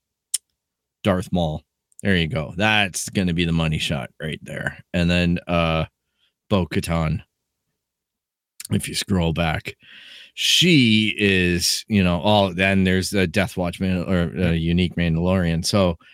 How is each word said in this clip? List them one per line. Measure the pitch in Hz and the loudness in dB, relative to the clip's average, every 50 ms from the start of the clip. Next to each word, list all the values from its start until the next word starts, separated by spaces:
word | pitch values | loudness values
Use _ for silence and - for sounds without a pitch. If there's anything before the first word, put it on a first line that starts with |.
| _ _ _ _ _ _ - - _ _ _ _ _ _ _ _ _ _ _ _ - | _ _ _ _ _ _ -12 -12 _ _ _ _ _ _ _ _ _ _ _ _ -2
Darth | 104 95 90 90 - | -2 -2 -2 -2 -4
Maul. | - 87 85 78 78 78 _ _ _ _ _ _ _ - - | -2 -2 -2 -2 -4 -8 _ _ _ _ _ _ _ -6 -2
There | 101 95 | 0 0
you | 87 82 | 0 0
go. | 76 - 80 76 - 87 | -2 -4 -6 -6 -8 -6
That's | 82 107 110 107 104 101 90 78 - - - | -2 0 2 2 2 0 -2 -4 -10 -10 -6
gonna | - 104 92 90 82 | -4 -2 -2 0 0
be | 87 85 | 0 0
the | 85 82 | 0 0
money | 82 82 78 78 | 0 0 0 -2
shot | - - - 82 67 60 - _ - | -4 -4 -4 -6 -6 -8 -10 _ -12
right | 76 78 73 - - | -10 -10 -10 -10 -12
there. | - 71 - - - - - - - - | -14 -12 -8 -8 -8 -8 -8 -16 -6 -2
And | 90 85 85 | 0 0 2
then, | 87 87 87 87 87 90 - | 2 2 2 2 0 -2 -2
uh, | - 87 85 85 82 80 80 80 - _ _ _ _ _ _ _ _ _ _ _ - | -2 0 0 2 2 0 -2 -2 -4 _ _ _ _ _ _ _ _ _ _ _ -2
Bo-Katan, | 107 95 87 - - 101 - - 85 82 80 78 78 - - _ _ _ _ _ _ _ _ _ _ _ _ _ _ _ _ _ _ _ _ _ _ _ _ _ _ - - - | 0 0 0 0 -4 -4 -4 -2 -2 -2 0 -2 -2 -4 -6 _ _ _ _ _ _ _ _ _ _ _ _ _ _ _ _ _ _ _ _ _ _ _ _ _ _ -18 -8 -4
if | 110 104 - - | -4 -4 -4 -4
you | - | -6
scroll | - - - 98 90 82 82 | -6 -4 -2 0 0 0 0
back, | 78 85 85 80 78 - - - - _ _ - - - - - - - - - - | 0 0 0 -2 -2 -4 -6 -10 -16 _ _ -20 -20 -20 -20 -20 -20 -20 -20 -18 -10
she | - - - - - - 185 170 139 123 113 110 110 107 104 80 | -6 -2 0 2 4 4 4 6 6 6 6 4 4 2 2 0
is, | - 104 98 95 92 90 87 87 85 - - - - - | 2 2 4 4 4 4 2 2 0 0 -2 -4 -4 -4
you | - 110 98 92 | 0 2 2 4
know, | 90 87 85 | 4 2 2
all, | 69 104 107 104 98 95 85 | 2 4 4 4 4 2 0
then | 90 95 98 98 95 92 | 0 0 2 2 2 2
there's | 92 92 95 90 - | 2 2 0 0 -2
the | 101 101 92 | 0 0 0
Death | 82 - 107 90 - - | 0 0 0 -2 -2 -2
Watch | 95 87 87 90 - | -4 -4 -4 -4 -4
Man, | 98 95 92 90 - | -2 -2 -2 -2 -2
or, | - 95 87 85 - - 80 90 | 0 0 0 0 -2 -2 -2 0
uh, | 85 | 0
unique | 82 82 80 85 87 90 90 80 - | 0 0 0 0 0 2 0 0 0
Mandalorian. | 87 87 85 80 82 87 90 95 95 87 82 82 85 - | -2 -2 0 0 0 0 0 0 2 0 0 -2 -2 -2
So, | - - 104 95 87 80 - _ - | 0 0 2 2 2 0 -4 _ -20